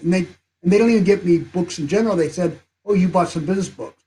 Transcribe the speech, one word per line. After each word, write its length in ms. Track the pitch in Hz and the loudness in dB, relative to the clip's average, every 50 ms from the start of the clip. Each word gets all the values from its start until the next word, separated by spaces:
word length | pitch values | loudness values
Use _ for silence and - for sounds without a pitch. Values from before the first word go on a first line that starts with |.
| - | -2
and 100 | 165 180 | -2 0
they, 140 | 185 175 - - _ _ _ _ _ - | 0 -2 -4 -8 _ _ _ _ _ 0
and 100 | 175 196 | 2 4
they 60 | 208 | 4
don't 120 | 233 233 | 4 4
even 140 | 233 214 180 | 4 4 4
get 200 | 185 202 190 - | 4 2 2 2
me 140 | 175 170 165 | 2 2 0
books 400 | - - - 180 175 170 - - | 0 -2 -4 -4 -4 -4 -6 -8
in 80 | 151 | -6
general. 300 | 143 180 208 226 220 196 | -2 -2 0 0 0 0
They 120 | 170 156 143 | 0 -2 -2
said, 300 | - 180 175 165 - - _ _ _ _ _ | -2 -4 -4 -4 -4 -8 _ _ _ _ _
"Oh, 100 | 202 208 | -2 0
you 140 | 185 180 180 | 2 2 2
bought 200 | 175 185 170 170 | 2 0 0 0
some 180 | - 170 151 | -2 -6 -4
business 220 | 147 190 196 185 - | -4 -4 -4 -4 -6
books. 340 | - - 113 - - _ _ | -8 -14 -16 -16 -16 _ _